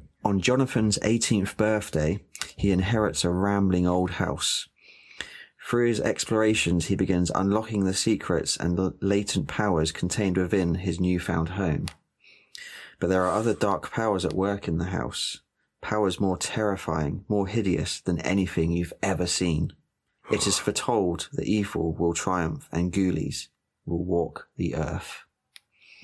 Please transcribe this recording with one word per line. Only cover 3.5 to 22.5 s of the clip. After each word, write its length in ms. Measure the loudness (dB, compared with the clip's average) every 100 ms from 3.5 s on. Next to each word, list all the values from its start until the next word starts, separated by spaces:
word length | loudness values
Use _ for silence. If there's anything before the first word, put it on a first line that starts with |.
| 2 2 4 2
old 260 | 2 0
house. 560 | 0 -2 -2 -2 -4 -6 _ -20 -20 -18 -16 -16 -16 -20 -16 -2
Through 200 | 2 4
his 120 | 2
explorations, 840 | 0 0 0 2 4 2 2 0 2
he 100 | 0
begins 340 | 2 2 2
unlocking 500 | 0 2 0 0 0
the 100 | 0
secrets 640 | 2 0 0 0 0 0 -2
and 200 | 0 0
l-, 160 | 0 0
latent 460 | 0 0 0 -2 -2
powers 460 | 0 2 2 0
contained 440 | -2 -4 0 0 0
within 380 | 2 2 2 0
his 220 | -2 0
newfound 500 | 0 0 0 -2 -2
home. 360 | -2 -2 -2 -4 -10 _ _ -20 -20 _ -18 -16 -16 -18 -4
But 100 | 2
there 160 | 2
are 140 | 4 2
other 160 | 0
dark 360 | 2 0 0 -4
powers 320 | -2 0 0
at 80 | 0
work 340 | 0 0 -2 -2
in 120 | -2
the 80 | -2
house. 520 | -4 -4 -6 -8 -8 _ _ _ _
Powers 380 | -2 0 0 2
more 160 | 0 0
terrifying, 880 | -2 -2 -2 -2 -2 -2 -2 -4 -2
more 180 | -2 0
hideous 540 | 0 0 0 -2 -4
than 180 | -4 -2
anything 520 | 0 0 0 0 0
you've 200 | 0 -2 -4
ever 240 | -4 -2 -2
seen. 460 | 0 0 0 -2 -6 _ _ _ _ -2
It 160 | 0 2
is 100 | 0
foretold 680 | 0 0 2 2 2 0 -6
that 140 | -4 0
evil 460 | 0 0 -2 -2
will 220 | 0 0
triumph 540 | 0 0 0 0